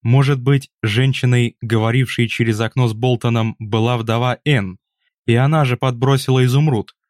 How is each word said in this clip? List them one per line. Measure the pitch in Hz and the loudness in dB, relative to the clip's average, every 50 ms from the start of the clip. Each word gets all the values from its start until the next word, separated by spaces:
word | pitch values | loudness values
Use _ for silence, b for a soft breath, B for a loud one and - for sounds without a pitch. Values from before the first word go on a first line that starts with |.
Может | _ 113 123 135 139 135 143 131 | _ 2 2 4 4 2 0 0
быть, | 120 135 143 135 - _ _ _ | 0 0 0 0 -2 _ _ _
женщиной, | - 110 101 120 131 135 131 - - 127 123 120 120 113 - _ | -6 -2 0 0 0 0 0 0 0 2 2 2 0 -2 -4 _
говорившей | - 110 117 110 107 113 117 131 127 - - - 120 | -6 -2 -2 0 0 0 0 0 -2 -2 -2 -4 -2
через | 110 - - 120 113 110 104 | -2 -2 -2 0 0 0 -2
окно | 113 113 _ 131 127 | -4 -4 _ 0 0
с | 113 107 | 0 -2
Болтоном, | 110 123 127 123 110 - 120 117 113 113 110 - _ | -2 -2 -2 -2 0 -2 -2 0 0 -2 -2 -6 _
была | 110 101 107 113 110 120 123 | -8 -2 -2 0 0 0 -2
вдова | 117 110 113 110 117 123 123 123 - _ | -2 -2 -2 -2 -2 0 -2 -4 -4 _
Энн, | 151 147 117 98 92 90 _ _ _ _ _ _ _ _ _ _ | -2 0 0 -2 -4 -10 _ _ _ _ _ _ _ _ _ _
и | - 117 | 0 2
она | 120 131 143 160 156 143 | 2 2 2 2 2 0
же | 123 123 | 0 -2
подбросила | - - 131 120 117 131 135 135 131 - - 131 127 127 | -2 -2 -4 -2 0 0 2 2 0 2 0 2 2 2
изумруд. | 123 123 139 151 156 131 107 92 - _ _ _ | 2 2 2 2 2 0 -2 -4 -6 _ _ _